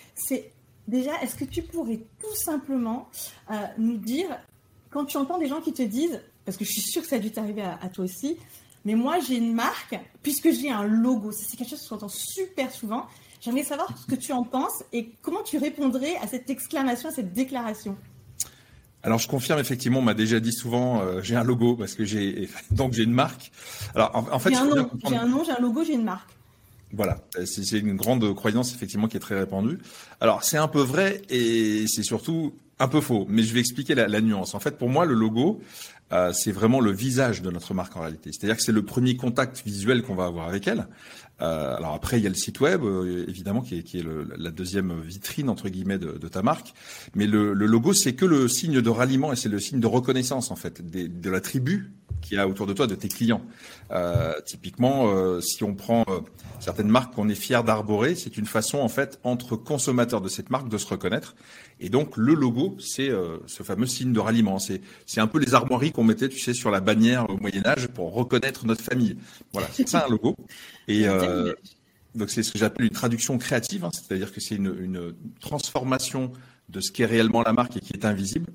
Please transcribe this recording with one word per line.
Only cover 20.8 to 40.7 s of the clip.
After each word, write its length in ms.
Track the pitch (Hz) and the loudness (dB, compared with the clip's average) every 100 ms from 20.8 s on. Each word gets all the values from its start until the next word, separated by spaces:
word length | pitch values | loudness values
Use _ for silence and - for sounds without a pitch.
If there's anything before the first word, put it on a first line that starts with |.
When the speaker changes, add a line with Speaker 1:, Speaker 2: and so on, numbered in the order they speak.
| 127 113 | 2 2
Speaker 2:
euh, 220 | 92 92 | 0 -2
j'ai 120 | 95 | 0
un 80 | 120 | 2
logo 320 | 117 117 120 | 4 4 4
parce 200 | 117 98 | 2 -2
que 100 | - | -4
j'ai, 460 | 104 107 98 - 92 - | -2 0 0 -2 -6 -6
<laughs> 100 | - | -2
donc 220 | 101 131 | 0 2
j'ai 120 | 117 | 2
une 100 | 113 | 4
marque. 360 | 120 156 - - - - - - | 4 2 -2 -18 -20 -16 -12 -4
Alors, 200 | - 110 | 2 2
en, 160 | 117 113 | 2 0
en 80 | 135 | 2
fait, 120 | 185 | 4
Speaker 1:
J'ai 60 | 254 | 4
Speaker 2:
il 20 | |
Speaker 1:
un 60 | |
Speaker 2:
faut 100 | 277 | 4
bien 80 | 285 | 4
Speaker 1:
nom, 60 | 247 | 0
Speaker 2:
comprendre. 260 | - - 240 | -2 -2 0
Speaker 1:
j'ai 60 | |
un 60 | 240 | 2
nom, 160 | 262 | 2
j'ai 80 | 330 | 2
un 60 | 247 | 0
logo, 260 | 247 233 | 0 0
j'ai 100 | 311 | 0
une 100 | 262 | 0
marque. 240 | 220 190 - - _ _ - - - | 0 -4 -10 -20 _ _ -20 -20 -10
Speaker 2:
Voilà, 320 | 101 98 87 - 90 90 | -2 -2 -2 -6 -8 -6
c'est, 180 | - | -4
c'est 140 | 98 107 | -2 0
une 180 | 104 98 | 0 0
grande 380 | 107 127 107 | 2 4 2
croyance, 400 | 98 113 110 123 | 2 0 0 0
effectivement, 340 | - 98 104 110 | -4 -6 0 0
qui 80 | 95 | -2
est 40 | |
très 180 | - 98 | -4 -2
répandue. 400 | 95 98 110 180 - - - - | 0 0 0 -2 -10 -20 -16 0
Alors, 240 | 113 98 | 2 2
c'est 140 | - 151 | 0 0
un 100 | 156 | 2
peu 140 | 151 | 2
vrai 400 | 127 151 196 196 - | 2 2 0 -2 -4
et 560 | 127 117 113 110 107 107 | 0 2 2 2 0 0
c'est 140 | 113 | -2
surtout 500 | 104 110 - 165 151 - _ - | -2 -4 -2 -2 -4 -8 _ -2
un 100 | 131 | 2
peu 120 | 151 | 2
faux, 240 | - 110 95 | 2 0 2
mais 140 | 110 | 2
je 120 | 110 | 4
vais 60 | 117 | 2
expliquer 340 | 120 123 135 | 0 -2 0
la, 120 | 131 107 | 2 4
la 140 | 104 | 4
nuance. 340 | 110 101 90 | 2 2 -2
En 60 | 101 | -4
fait, 160 | 147 147 | -6 -2
pour 120 | 127 | 0
moi, 160 | 139 170 | 2 4
le 80 | |
logo, 460 | 113 110 113 156 220 - - - - - | 4 4 4 2 0 -8 -18 -18 -16 -2
euh, 200 | 90 90 | 2 2
c'est 180 | 87 113 | 0 -2
vraiment 300 | 95 110 131 | 2 4 6
le 100 | 110 | 4
visage 500 | 95 131 127 127 92 | 2 0 2 2 0
de 100 | 92 | -4
notre 220 | 87 - | -6 -4
marque 220 | 95 90 90 | -4 -4 -8
en 40 | |
réalité. 300 | 80 80 80 | -8 -10 -12
C'est-à-dire 240 | - 101 113 | -4 0 0
que 60 | |
c'est 100 | - | 2
le 120 | 107 | 2
premier 320 | 104 127 127 123 | 2 0 2 2
contact 460 | 127 123 127 - | -2 0 -2 -4
visuel 380 | 110 101 101 127 | -8 -2 2 2
qu'on 120 | 113 | 2
va 100 | 92 | -2
avoir 240 | 90 85 82 | -2 -4 -4
avec 180 | 98 | -4
elle. 220 | - | -2